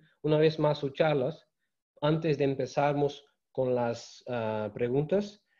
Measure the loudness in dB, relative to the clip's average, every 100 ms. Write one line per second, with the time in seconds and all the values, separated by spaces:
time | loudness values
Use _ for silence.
0 | _ _ 0 4 4 4 0 0 -2 0
1 | 2 2 -2 -6 _ _ _ _ _ _
2 | 0 2 0 0 0 0 -2 0 0 2
3 | 0 -2 _ _ _ -4 0 0 -2 -4
4 | -10 -16 -8 -4 -4 -4 -6 -4 -2 -2
5 | 0 0 -2 -10 _